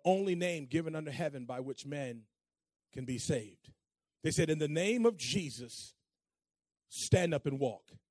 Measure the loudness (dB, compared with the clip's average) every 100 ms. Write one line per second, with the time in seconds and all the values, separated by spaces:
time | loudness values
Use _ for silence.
0 | 2 2 2 0 0 -2 -2 -2 -2 -6
1 | -6 -4 -4 -6 -8 -6 -6 -8 -8 -6
2 | -6 -8 -16 _ _ _ _ _ _ -8
3 | -4 -2 0 -2 -4 -14 -20 -20 _ _
4 | _ _ 0 2 4 4 2 2 4 6
5 | 6 4 2 0 0 -6 -10 -12 -14 -20
6 | _ _ _ _ _ _ _ _ _ -8
7 | 2 4 4 0 -2 -2 -2 -4 -14 -20
8 | _